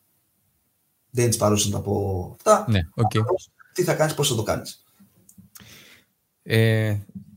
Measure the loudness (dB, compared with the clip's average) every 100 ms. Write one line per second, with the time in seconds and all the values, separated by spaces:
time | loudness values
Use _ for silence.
0 | _ _ _ _ _ _ _ _ _ _
1 | _ -2 0 2 2 2 0 -4 -2 -2
2 | -2 -4 -6 -4 4 4 4 0 0 -2
3 | 0 0 0 -2 -6 _ _ -2 -2 0
4 | 0 0 0 0 -2 -4 -6 -16 _ _
5 | -20 _ _ -20 -20 -20 -20 -20 -20 -20
6 | _ _ _ _ -2 2 4 2 0 -2
7 | -6 -16 -18